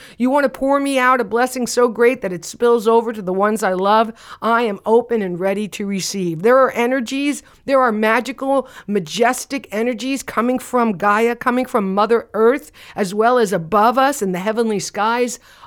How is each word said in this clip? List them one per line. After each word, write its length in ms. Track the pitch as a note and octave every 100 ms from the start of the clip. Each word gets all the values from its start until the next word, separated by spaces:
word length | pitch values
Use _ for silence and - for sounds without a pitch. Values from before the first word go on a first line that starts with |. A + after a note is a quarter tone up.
| - -
You 120 | B3
want 140 | C#4+ C#4
to 40 |
pour 300 | - C4+ C#4
me 180 | C#4 C4
out 220 | B3+ B3+
a 60 | G3+
blessing 420 | A3+ B3+ B3+ A#3
so 220 | - A#3+
great 320 | G#3+ A#3+ B3+
that 100 | G3
it 140 | F3+ -
spills 420 | - A#3 A#3+ G#3+
over 240 | A#3 A3
to 100 | A3
the 120 | F3+
ones 300 | F#3+ G#3 G#3+
I 100 | G#3
love? 400 | F#3 G3 A3 A3+ A3 - -
I 200 | G#3+ A#3
am 180 | A#3 G3 G#3+
open 360 | A3+ A#3 A3+
and 160 | F#3+ F3
ready 300 | F#3+ G3 G#3+
to 160 | - G3+
receive." 580 | G3 - G3+ F3+ D#3+
There 160 | G#3+ C4
are 120 | C4
energies, 680 | - A#3+ C4+ A3+ C4+ C#4+ C4+ - _ -
there 160 | C4+
are 100 | B3+
magical, 760 | G#3+ G#3+ A3+ A#3+ B3+ C4+ C#4 C4 - -
majestic 800 | G#3 E3 E3+ A#3 B3+ - C4+ -
energies 500 | G3+ A#3+ A3 B3+ C4+
coming 380 | - - A#3+ B3+
from 320 | - B3 A#3
Gaia, 440 | F3 G3+ G#3 A#3 A#3
coming 300 | B3+ B3 B3+
from 300 | A#3+ F#3+ G3
Mother 340 | G#3 A#3 - G#3
Earth, 360 | A3+ C#4+ - - - -
as 200 | G3 G#3
well 240 | A3+ B3+
as 120 | G#3
above 460 | F#3 D#3+ G#3+ A3 B3
us 240 | C4+ C#4+
in 100 | F#3+
the 60 | F3
heavenly 400 | G3 A3 A3+ G#3
skies. 600 | - G3+ G#3+ A#3+ B3 - _ -